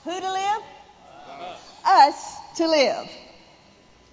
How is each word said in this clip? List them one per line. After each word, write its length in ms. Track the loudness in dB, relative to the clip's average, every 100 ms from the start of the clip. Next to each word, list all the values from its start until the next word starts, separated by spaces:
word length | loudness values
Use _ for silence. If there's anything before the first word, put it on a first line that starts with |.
who 160 | -10 -8
to 120 | -6
live? 300 | -4 -4 -4 -8 -20 -20 -20 -20 -20 -20 -16 -16 -18 -20 -6
Us 520 | 4 6 6 4 -16 -18 -16 -4
to 100 | 0
live. 420 | 2 2 -2 -10 -18 -20 -20 -20 -20 -20 _ _ _ _